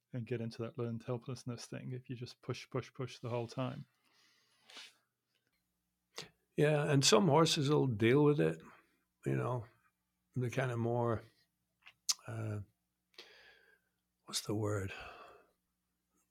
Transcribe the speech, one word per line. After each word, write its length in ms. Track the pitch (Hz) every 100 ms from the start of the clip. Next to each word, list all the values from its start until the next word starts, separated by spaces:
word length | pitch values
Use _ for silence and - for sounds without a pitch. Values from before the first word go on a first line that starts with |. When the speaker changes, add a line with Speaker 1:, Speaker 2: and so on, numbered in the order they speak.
| _
Speaker 1:
and 140 | 127 110
get 140 | 117
into 220 | 113 120
that 160 | 113 -
learned 260 | 117 113 -
helplessness 580 | 120 135 127 123 117 -
thing 260 | 127 131
if 180 | 127 -
you 60 | 123
just 260 | 123 -
push, 240 | - 123 -
push, 200 | 127 -
push 260 | - 127 -
the 100 | 120
whole 180 | 120 113
time. 380 | - 127 139 - _ _ _ _ _ _ _ - - - _ _ _ _ _ _ _ _ _ _ _ _ - - _ _ -
Speaker 2:
Yeah, 340 | 147 147 151
and 140 | 139
some 240 | - 214 185
horses 420 | 151 160 160 139
will 160 | 147 139
deal 380 | 104 110 139
with 160 | 147 147
it, 180 | 160 82 - - _ _ _ _
you 120 | 135 135
know, 260 | 123 127 - _ _ _ _ _ _
the 160 | 127 123
kind 220 | 131 131
of 60 | 117
more, 440 | 117 120 117 107 - _ _ _ _ _ - - - - -
uh, 320 | 113 110 104 101 _ _ _ _ - - - - - _ _ _ _ _ _ -
what's 140 | -
the 160 | - 107
word? 360 | 104 101 98 - - - - - _ _ _ _ _ _ _ _ _